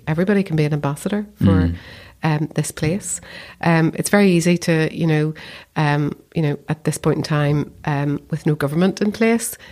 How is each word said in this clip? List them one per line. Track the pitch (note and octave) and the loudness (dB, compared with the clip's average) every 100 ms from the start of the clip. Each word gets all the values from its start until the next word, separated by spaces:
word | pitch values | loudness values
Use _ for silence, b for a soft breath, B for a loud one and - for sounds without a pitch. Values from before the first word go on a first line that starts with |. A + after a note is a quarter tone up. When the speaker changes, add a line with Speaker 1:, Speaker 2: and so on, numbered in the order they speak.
| - | -4
Speaker 1:
everybody | D#3 F#3 G3+ | -2 0 0
can | F#3+ D#3 | 0 0
be | |
an | D3+ | 0
ambassador | D3+ C#3+ D3 G3 G#3 G#3 - | 0 -2 -4 -4 -4 -6 0
for, | G2 F#2 E2+ | 2 4 2
Speaker 2:
Mm. | E2+ B B B - | -2 B B B -6
Speaker 1:
um, | D#3+ D3+ D#3 - | -2 0 -2 -4
this | - | -6
place. | - D#3 G3 - - B B B - | -4 -2 -2 -6 -10 B B B -4
Um, | E3+ E3 D#3+ - | 2 4 2 0
it's | - | 2
very | G#3 G3+ | 4 6
easy | F3 E3+ F3 | 4 4 2
to, | - D#3+ D#3 - | 2 0 0 0
you | D#3+ | 0
know, | D3+ D#3 D#3 B B B - | 2 0 -4 B B B -2
um, | D3+ D3 C#3+ - _ | 0 2 0 -4 _
you | - | -2
know, | D3 C#3+ - | -2 -2 -6
at | D#3 - | -6 -4
this | - | -2
point | D#3+ D3+ | 0 0
in | |
time, | - D3+ D3 D3 - - | 0 0 2 0 -2 -6
um, | - C#3+ C#3+ C#3+ - | -4 -2 -2 -4 -6
with | D#3 - | -4 -2
no | D3+ | 0
government | C#3 D#3 F#3 G3 | -2 0 0 0
in | G#3 | -2
place, | G3+ A3+ A#3 - - B | 0 2 2 -2 -12 B